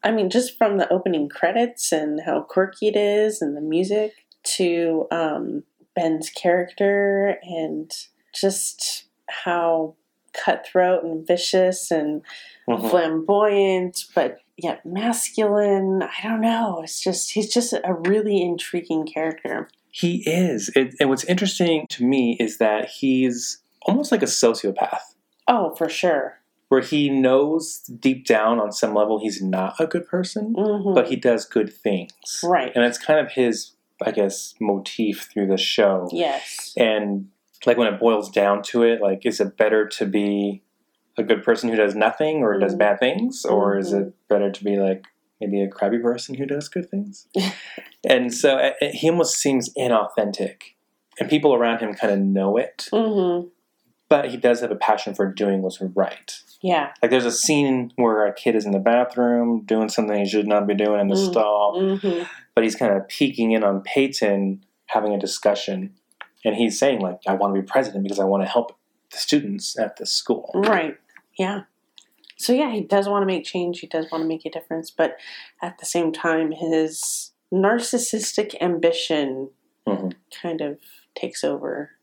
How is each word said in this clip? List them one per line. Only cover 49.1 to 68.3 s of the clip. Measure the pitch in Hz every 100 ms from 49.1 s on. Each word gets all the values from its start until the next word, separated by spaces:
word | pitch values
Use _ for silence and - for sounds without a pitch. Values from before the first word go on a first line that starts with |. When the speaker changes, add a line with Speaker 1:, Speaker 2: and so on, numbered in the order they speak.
| 170 160 -
Speaker 2:
seems | 147 131 117 -
inauthentic. | 127 110 104 - 104 101 98 - - _ _ _ _ -
And | -
people | 151 147 123
around | 117 113
him | 113
kinda | 101 113 101
know | 98 98 95 107
it. | 131 - -
Speaker 1:
Mm-hmm. | 208 220 202 185 175 175 _ _ _ _ _ _
Speaker 2:
But | 147 139
he | 123
does | 123 120
have | 123
a | 101
passion | - 107 - 98
for | 98
doing | 95 104 98
what's | 92 -
right. | 95 90 - - - - _ -
Speaker 1:
Yeah. | 185 170 143 -
Speaker 2:
Like, | 117
there's | 127 120
a |
scene | 117 - 151 143 131 120 -
where | 117 107 104
a |
kid | - - 110
is | 104
in |
the | 98
bathroom | 101 120 123 123 120 120 117 117 104
doing | 110 110
something | - 107 104
he | 101
should | 107 104
not | 104 101
be | 101
doing | 104 104
in | 101
the | 190
Speaker 1:
Mm. | 190
Speaker 2:
stall. | 185 214 208 202 185
Speaker 1:
Mm-hmm. | 190 196 202 175 180 - _ -
Speaker 2:
But | 113
he's | 107
kinda | 120 98 98
peeking | - 139 - 113
in | 110
on | 104 98
Peyton | 98 - 139 135 110 98 98 98 _ _ -
having | 110 107
a | 101
discussion. | 101 - 104 101 - 95 98 _ _ _ - _
And | - 107
he's | 113 104
saying, | 135 120
like, | 95 90 -
"I | 95
wanna | 101
be | 98 98
president | 131 131 101
because | 98 104
I |
wanna | 98